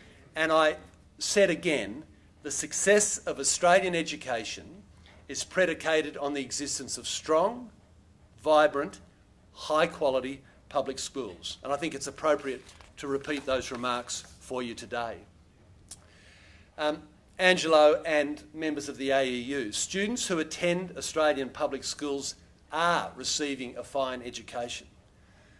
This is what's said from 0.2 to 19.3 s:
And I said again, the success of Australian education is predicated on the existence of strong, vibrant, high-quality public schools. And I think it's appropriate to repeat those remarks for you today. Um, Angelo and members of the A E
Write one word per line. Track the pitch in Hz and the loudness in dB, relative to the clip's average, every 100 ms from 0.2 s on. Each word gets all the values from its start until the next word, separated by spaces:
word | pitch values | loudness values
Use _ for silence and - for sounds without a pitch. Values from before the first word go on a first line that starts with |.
| - 156 | -10 -2
And | 160 | 4
I | 160 156 170 - - - - | 6 4 2 -12 -20 -20 -8
said | - 202 190 | 0 4 4
again, | 165 170 143 98 127 - - - _ | 4 0 0 -2 -8 -14 -20 -20 _
the | 147 | -8
success | - - - 196 208 202 - | -6 -6 0 4 6 4 -2
of | - 143 | -6 -4
Australian | 139 - 175 190 185 170 | -2 4 6 6 4 -2
education | 160 147 131 117 107 - - 190 - - - - - | -4 -6 -6 -4 -6 -10 -14 -20 -20 -20 -20 -20 -12
is | 139 | -10
predicated | - 185 180 151 156 156 147 143 | -4 2 2 2 2 2 2 -4
on | 143 | -4
the | 143 | -4
existence | 123 123 143 - 127 - | -4 -6 -4 -6 -6 -8
of | 113 | -6
strong, | - - 156 196 247 233 - _ - _ _ - - | -6 2 2 2 -2 -14 -20 _ -20 _ _ -20 -6
vibrant, | 151 151 151 143 151 - - _ _ _ _ | 4 6 6 2 -6 -10 -20 _ _ _ _
high-quality | - - 151 170 - 147 131 131 139 - - - | -12 0 2 2 2 0 2 -2 -10 -16 -20 -4
public | 143 131 131 | -2 -2 -6
schools. | - 139 110 85 - - | -8 -6 -8 -8 -12 -10
And | 131 | -4
I | 143 | -2
think | 165 | -2
it's | 135 139 | -6 -10
appropriate | 131 156 147 139 120 - - - - | -2 2 2 0 -8 -12 -20 -20 -12
to | 143 | -4
repeat | 139 143 147 | -4 -2 -6
those | 135 131 120 | -2 -2 -2
remarks | 123 123 123 120 - - - | -6 -4 -4 -4 -10 -12 -18
for | - 127 | -8 -6
you | 120 110 | -6 -8
today. | 104 117 117 90 - _ _ _ - - - - - - - - - - _ - | -8 -6 -6 -10 -16 _ _ _ -20 -20 -20 -20 -20 -20 -20 -20 -20 -20 _ -4
Um, | 151 165 - - _ - | -2 -2 -10 -20 _ 2
Angelo | 185 180 156 156 151 160 165 | 4 4 6 8 8 6 2
and | 151 143 151 - | 0 0 -4 -10
members | 156 160 143 139 | -6 -4 -4 -6
of | 120 | -4
the | 135 | 2
A | 135 | 2
E | 131 | 2